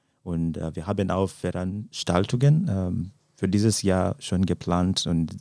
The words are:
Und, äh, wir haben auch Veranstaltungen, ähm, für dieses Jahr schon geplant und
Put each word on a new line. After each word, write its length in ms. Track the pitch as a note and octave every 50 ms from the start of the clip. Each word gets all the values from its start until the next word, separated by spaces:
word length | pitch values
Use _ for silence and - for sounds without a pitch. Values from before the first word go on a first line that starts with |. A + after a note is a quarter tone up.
| _ _ _ _
Und, 360 | _ F2+ E2+ E2 E2 E2 D2+ -
äh, 160 | D#2+ D#2+ D2+
wir 100 | F2 D#2+
haben 240 | G2 G2+ G2 G2 F#2
auch 200 | F2+ F#2+ G2 F#2
Veranstaltungen, 1400 | - - - F2+ F2+ F2+ F2+ F#2 G2 G#2 - - - - - - F2 F#2 G2+ - C3+ B2 C3+ C#3+ D3+ D#3+ G3 C#3
ähm, 420 | G2 F#2+ F#2 F2+ F#2 F2+ F2 G2 - _ _ _ _
für 140 | _ G2 F#2+
dieses 340 | F#2+ G2+ G#2+ A2 G2 -
Jahr 340 | - G2 F#2 F#2 F#2 F#2 - -
schon 260 | - - F#2+ F2+ F#2+
geplant 600 | - F2 - - F#2 F2 F2+ F2+ F#2 F#2 - -
und 300 | - E2+ E2 E2 D#2+ - -